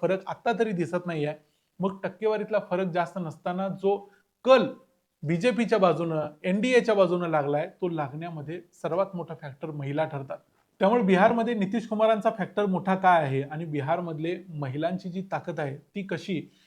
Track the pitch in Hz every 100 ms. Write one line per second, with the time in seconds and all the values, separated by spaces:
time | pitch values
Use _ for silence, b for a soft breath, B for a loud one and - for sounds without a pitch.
0 | 175 190 190 - 233 202 220 175 160 175
1 | 175 160 147 156 _ _ _ - 190 190
2 | 208 - 214 214 208 208 - 180 190 175
3 | 170 190 165 - 180 180 190 160 196 202
4 | - B B _ 254 262 190 - _ _
5 | _ _ 147 170 240 233 214 220 185 156
6 | 170 156 151 - 185 202 254 247 226 202
7 | 175 180 170 156 139 147 170 - 180 165
8 | 135 151 170 156 139 175 - _ 180 170
9 | 190 180 170 165 147 131 160 147 139 147
10 | 156 143 135 - _ _ _ - 190 240
11 | 190 185 220 233 226 220 190 226 - 214
12 | 220 220 226 220 170 - 202 180 190 190
13 | 185 170 143 135 139 156 170 147 139 175
14 | 170 151 160 180 190 151 135 143 165 185
15 | 185 185 190 151 - 160 143 139 _ 202
16 | 190 170 - 160 - b